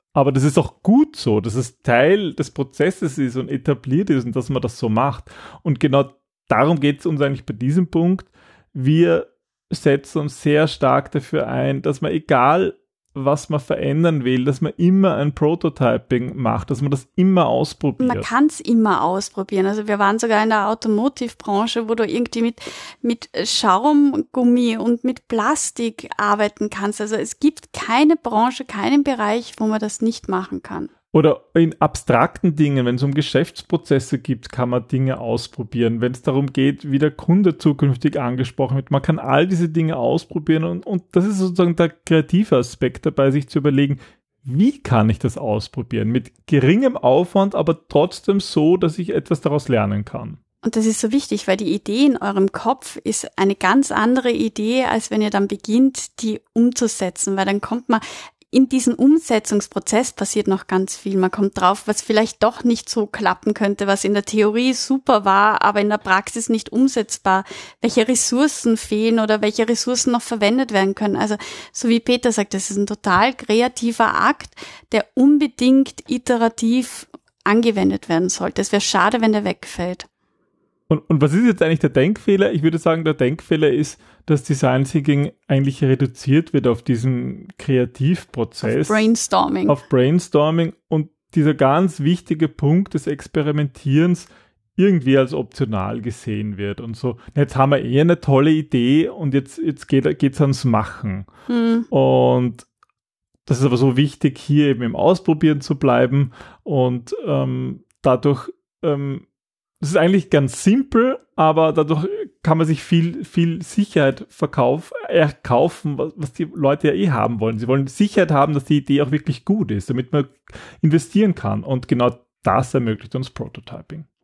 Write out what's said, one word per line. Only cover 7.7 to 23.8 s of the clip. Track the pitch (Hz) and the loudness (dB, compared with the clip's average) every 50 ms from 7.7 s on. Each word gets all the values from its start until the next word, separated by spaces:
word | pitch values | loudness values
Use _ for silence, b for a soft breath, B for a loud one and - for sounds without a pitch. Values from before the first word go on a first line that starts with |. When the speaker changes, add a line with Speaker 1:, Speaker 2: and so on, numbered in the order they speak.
| 147 180 180 170 | 0 0 0 0
Speaker 1:
Punkt. | - 165 170 175 190 190 - b b b b b b b b b _ | 0 0 0 2 0 -2 -4 b b b b b b b b b _
Wir | 139 127 135 151 160 170 175 165 165 - - _ _ _ _ _ _ _ _ | -4 0 2 2 4 4 4 2 0 -2 -6 _ _ _ _ _ _ _ _
setzen | 185 - - 151 139 139 139 - - 160 | -12 -2 0 0 0 0 -2 -6 -6 -6
uns | 147 147 - - | -6 -6 -8 -4
sehr | - 151 147 151 156 151 | -2 0 2 2 2 0
stark | - - - 131 131 139 135 - | 0 -2 0 0 2 0 -2 -2
dafür | - 151 135 - - 151 131 113 | -6 -6 -6 -4 -4 -4 -4 -2
ein, | 123 127 131 135 135 135 | -4 -2 -2 -2 -2 -2
dass | 135 151 143 - | -4 -4 -4 -4
man, | - 151 | -4 -4
egal | - 160 156 - 156 127 120 135 151 180 190 196 - _ _ _ _ _ _ _ _ | -4 -4 0 0 2 4 4 4 4 2 0 -2 -4 _ _ _ _ _ _ _ _
was | 139 131 139 143 147 - - | -4 -2 -2 -2 -2 -2 -4
man | 151 147 | -6 -6
verändern | 131 - 147 139 143 139 139 156 165 170 156 147 123 | -4 -4 -4 -4 -2 -2 0 2 2 2 0 0 0
will, | 123 127 127 127 | 0 0 2 0
dass | 139 139 - | 0 -2 -2
man | 165 151 - | -4 -4 -2
immer | - 175 175 190 190 196 185 - | 0 2 2 4 4 4 2 2
ein | 110 143 151 143 | 0 -2 -4 -2
Prototyping | - 156 151 165 170 - 165 135 - 135 120 117 117 - _ 131 123 123 127 - | 0 0 0 0 0 -2 -4 -2 0 0 2 2 0 -2 _ -2 -2 -2 -4 -6
macht, | 139 127 113 113 110 101 - | -4 -4 -2 -2 -2 -4 -6
dass | 139 131 | -4 -4
man | 143 143 | -2 -2
das | 139 131 - _ _ | -2 -4 -6 _ _
immer | - 180 190 190 185 165 123 | 2 2 4 4 4 2 2
ausprobiert. | 113 127 147 - - - - 143 - - 254 247 | 0 0 -2 -4 -4 -4 -4 -4 -2 0 -2 -2
Speaker 2:
Man | 240 - | -2 -4
kann's | - - 233 247 285 302 - - | -4 -4 0 2 2 2 0 -2
immer | - - 240 226 220 214 185 - - | -2 0 2 2 2 2 2 0 0
ausprobieren. | 165 185 190 202 - - - 190 - 208 190 190 196 | -2 -2 -2 -6 -6 -8 -10 -8 -4 -2 -2 0 0
Also | 202 214 208 214 | -2 -4 -4 -4
wir | 208 202 | -2 0
waren | 202 196 208 220 | 2 0 0 0
sogar | 240 233 220 208 | 0 0 0 0
in | 214 220 | 2 2
der | 220 214 196 202 | 0 0 0 -2
Automotive-Branche, | 226 220 - 226 214 208 233 277 269 - 247 233 - - - - 202 196 220 233 - 233 226 220 | -4 -4 -2 -2 0 0 0 -2 -2 -4 -8 -10 -10 -10 -6 -4 -2 -2 -2 -2 -2 -4 -4 -2
wo | 233 | -2
du | 226 226 - | -2 -2 -2
irgendwie | - 240 240 233 - 233 | -2 -4 -4 -4 -2 -2
mit, | 226 233 233 B B B B B B B B B | -2 -2 -2 B B B B B B B B B
mit | - 240 233 - - - - - 180 | -4 -4 -4 -4 -6 -8 -8 -6 -6
Schaumgummi | 175 - - - 214 185 196 | -4 -4 -2 2 2 2 2